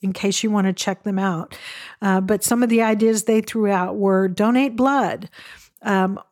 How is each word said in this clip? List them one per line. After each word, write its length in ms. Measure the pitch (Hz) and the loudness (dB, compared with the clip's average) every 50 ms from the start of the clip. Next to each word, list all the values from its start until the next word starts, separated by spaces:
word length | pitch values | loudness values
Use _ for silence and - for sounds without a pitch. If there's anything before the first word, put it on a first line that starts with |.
in 120 | - 190 | -6 -6
case 320 | 185 - - 196 196 - - | -4 -2 -2 -2 -2 0 -2
you 60 | 214 | 0
want 180 | 208 208 190 190 | 0 2 2 0
to 40 | |
check 300 | 180 - - 202 190 - | 0 -2 -4 -6 -6 -6
them 160 | - 208 196 190 | -4 -4 -2 -2
out. 380 | 196 190 170 160 - - - - - - - - - - - - | -2 -2 -2 -4 -6 -10 -14 -18 -18 -18 -18 -18 -18 -20 -10 -4
Uh, 200 | 208 196 190 190 | 0 0 2 2
but 240 | 190 190 214 202 - | 2 0 0 0 0
some 180 | - 233 240 | 0 0 2
of 60 | 247 233 | 2 2
the 140 | 233 226 | 2 2
ideas 420 | 226 220 220 208 220 226 220 214 - | 2 2 2 2 2 2 2 2 0
they 160 | - 220 220 | 0 0 0
threw 280 | 220 - - 226 208 202 | 0 -2 -2 -2 0 2
out 280 | 202 180 180 185 190 | 2 0 0 -2 -2
were, 320 | 208 196 196 190 190 190 190 | 0 2 2 2 2 2 0
"Donate 480 | 175 - 208 226 240 254 277 277 233 | 0 0 2 2 4 2 2 0 0
blood." 520 | 220 254 277 285 277 220 170 - 143 - - - - - - - - - - _ _ | 0 0 2 2 2 0 -2 -4 -6 -10 -14 -20 -20 -20 -20 -20 -20 -20 -20 _ _
um, 360 | - 208 202 190 185 190 196 - - _ | -2 0 2 2 2 0 -2 -6 -10 _